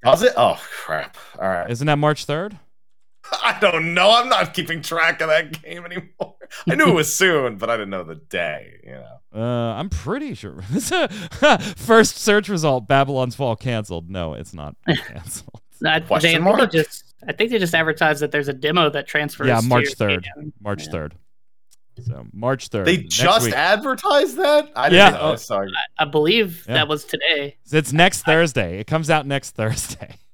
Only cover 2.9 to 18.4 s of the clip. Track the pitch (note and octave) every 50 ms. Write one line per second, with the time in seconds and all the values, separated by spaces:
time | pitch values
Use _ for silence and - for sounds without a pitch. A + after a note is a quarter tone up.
2.9 | - - - - - - - - - - - A#3+ - - G#3 F#3+ E3+ D#3+ D#3+ E3
3.9 | E3+ F3 F#3 G#3 A3 A#3+ A#3+ C4 A#3 G3 F#3 - - - E3 - E3 D#3+ D3 -
4.9 | E3 E3+ D#3+ E3 E3 - D#3+ D#3+ D#3 D#3+ E3 D3+ D#3+ - - D#3 E3 F3 F3 F3
5.9 | F3 F#3 F#3+ - - - - - - - - - - - - - E3 C#4+ D#4 -
6.9 | - E3 D3+ - - - F#3+ F#3+ E3+ D3+ C3+ A#2+ A2 G2 G#2+ A2+ A#2 A2+ G#2 G2
7.9 | G2 F#2+ F2 D#2+ D#2+ D#2 D#2 - - F#2 E2+ D#2+ D2+ C#2 G1+ G1+ G1+ - - -
8.9 | C2 C2 B1 G#1+ A#1+ C2 _ - - A2 A2+ A#2+ B2 A#2+ A#2 A#2 A2 G#2 D#3 G3
9.9 | - - - B2 G3+ C#4 D4+ C#4+ F#3 - - G2+ C2+ D2 F#2+ G2 C3 G#3+ A#3 -
10.9 | E4+ F#4 D#4+ - F3+ G#3+ F3+ E3 - - - D4+ C4 - - G#3 F3+ - - -
11.9 | A3+ A3+ G#3+ - - - - A3 G#3 G#3 G3 - G3+ E3+ D#3 D3+ C3+ B2+ G#2+ -
12.9 | C3+ C#3 C#3 C3+ C#3+ C3 C3 B2 A#2 - C#3+ B2 A2+ - - C3 A#2+ A2 G#2+ -
13.9 | F#2 E2+ E2+ E2+ F#2+ F#2 E2+ D#2+ D2 A1 D2+ - - E2+ D2 D2 D2 - - -
14.9 | D3+ C3 - - - B1+ - - - - - - _ - - - - - - D#3
15.9 | D#3 E3 E3 - - - D#3 E3+ E3 E3 E3+ F#3+ A3 - C4 G3+ - D#3+ D3+ -
16.9 | - - - - - _ - - - - G#3+ A#3 B3 A3 F#3+ E3+ F3 E3 D#3+ D#3+
17.9 | D3+ D#3 F3 D#3 D3+ C#3+ D3+ D3 D3+ D3+